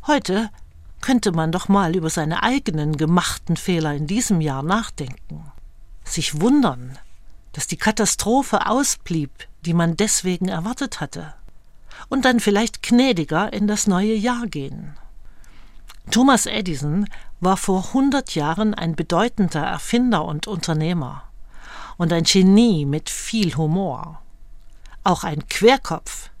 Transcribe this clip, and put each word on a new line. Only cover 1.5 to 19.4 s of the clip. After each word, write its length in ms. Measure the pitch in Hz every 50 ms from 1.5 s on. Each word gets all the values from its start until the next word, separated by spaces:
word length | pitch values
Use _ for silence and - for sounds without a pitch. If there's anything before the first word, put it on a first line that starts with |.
doch 160 | 165 165 - -
mal 280 | 196 202 196 165 165
über 140 | 185 160 160
seine 320 | - - 156 151 165 -
eigenen 560 | - 220 254 277 - - 170 156 147 151 156 143
gemachten 600 | 156 156 170 180 - - - - - - 170 -
Fehler 360 | - - 185 165 156 151 147
in 140 | 143 156 147
diesem 340 | 196 226 240 - 214 170
Jahr 220 | 156 151 131 135 139
nachdenken. 880 | 156 185 220 220 - - - 147 123 127 - - - 151 151 156 147 - - - - - - - - - - -
Sich 380 | - - 165 147 - - 151
wundern, 560 | 165 240 277 294 262 185 131 123 123 127 135 - - - - - - - - - - -
dass 160 | - 143 139 -
die 100 | - -
Katastrophe 880 | - 214 214 - 220 190 - - - 202 226 269 269 - - 202 -
ausblieb, 640 | - 214 262 285 - - - - - 180 160 147 135 - - - - - - -
die 80 | 170 165
man 240 | 170 170 170 165 147
deswegen 500 | 202 214 - - - 185 180 170 185 180
erwartet 520 | 196 170 165 214 247 - 294 262 - -
hatte. 360 | 156 139 - - 165 151 - - - - - - - - - - - - - - - -
Und 180 | - 269 240
dann 140 | 262 247 240
vielleicht 420 | - - 202 202 226 233 - -
gnädiger 720 | - - 240 240 262 269 240 170 156 - 156 160 196 214 -
in 140 | 202 208 202
das 180 | 208 208 -
neue 300 | 208 190 180 196 214 220
Jahr 320 | 220 202 247 247 240 240 208
gehen. 500 | - 151 139 135 139 - - 147 151 - - - - - - - - - - - - - - - - - - - - - - -
Thomas 380 | - 220 254 277 269 220 - -
Edison 580 | - 220 214 180 160 131 135 147 151 185 208 - - - - - - -
war 180 | 170 185 190 185
vor 360 | - - 190 190 180 - -
hundert 400 | 262 269 277 269 285 - - -
Jahren 400 | 170 147 147 165 185 214 214 202
ein 220 | - - 165 160
bedeutender 680 | - 165 - 180 165 208 247 - -